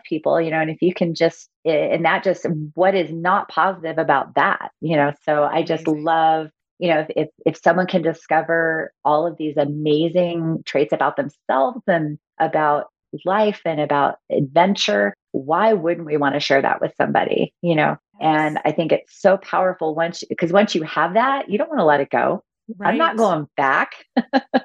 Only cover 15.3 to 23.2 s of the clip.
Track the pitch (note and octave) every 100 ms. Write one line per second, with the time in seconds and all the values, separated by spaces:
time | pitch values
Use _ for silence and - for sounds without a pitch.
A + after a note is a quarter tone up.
15.3 | - C3+ E3+ A3 G#3 D#3+ E3+ D#3 D3+ C#3+
16.3 | C#3+ - C#3 - - - - - C#3+ -
17.3 | - - _ F3 D#3 D3 D3 _ - D#3
18.3 | D#3 D#3 D3+ D3+ D#3 D#3+ D3+ - - F#3+
19.3 | F#3+ - E3+ F#3 F3 D#3 D#3 E3+ - -
20.3 | - E3 G3 G#3+ F3+ D3+ D#3 E3+ G#3 C4
21.3 | C#4 - G#3 E4 C#4+ D#3 C#3+ C#3 A#2+ C3
22.3 | F#3+ - _ - G3 F3+ C4 E4 A3+